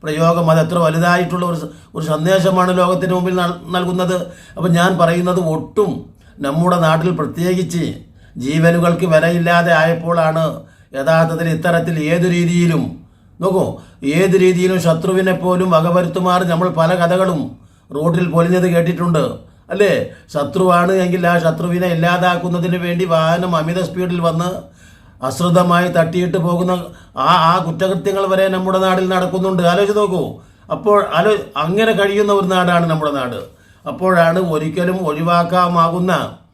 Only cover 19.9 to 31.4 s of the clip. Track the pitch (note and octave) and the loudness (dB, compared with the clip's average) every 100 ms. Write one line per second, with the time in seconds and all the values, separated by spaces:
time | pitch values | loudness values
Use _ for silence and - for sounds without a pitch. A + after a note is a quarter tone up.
19.9 | C3+ - - - D3+ C#3+ F#3 F#3 F3 F3 | 2 -4 -12 -10 -6 -4 0 2 4 2
20.9 | F#3+ F3+ F3+ F3 F3 E3 D#3+ E3+ F3 F3+ | 0 0 0 2 2 0 -2 -2 -2 -2
21.9 | E3 E3+ F3+ F3+ F3 F3 F3 F3+ F3+ F3 | 0 0 2 0 0 -2 -4 -2 -2 -2
22.9 | F3 F3+ E3 D#3+ E3+ F3+ E3 D#3 F3 E3+ | -2 0 0 2 0 0 -2 -2 -4 -4
23.9 | F3+ F3+ F3 E3+ E3 F3 F#3+ - - - | -4 -4 -2 -2 -2 -4 -6 -14 -20 -20
24.9 | - - - C3 - F3 F3 F3+ F3 F3+ | -20 -20 -10 -8 -2 2 2 4 2 2
25.9 | F3 E3 F3 F3+ F#3 E3+ F3 F3+ F3+ - | 0 0 0 -2 -2 -2 -2 -2 -4 -6
26.9 | - - - C#3 F3 D#3+ F3+ E3+ - F#3+ | -16 -18 -4 0 2 2 0 -2 -4 -2
27.9 | F#3 G3 G3 G3 F#3+ F#3+ F#3+ F#3 F#3+ F#3+ | -2 -2 -2 0 0 0 0 -2 0 0
28.9 | F#3 F#3 F#3 F3+ F3+ F#3+ F#3 E3+ F3 G3+ | 0 0 -2 -2 -2 -2 2 2 2 2
29.9 | G#3 G#3 F3+ B2 G#2+ - _ - D3+ G#3 | 2 0 -2 -4 -8 -20 _ -10 -6 2
30.9 | G#3 - D3+ G3+ G#3 | 2 2 0 2 0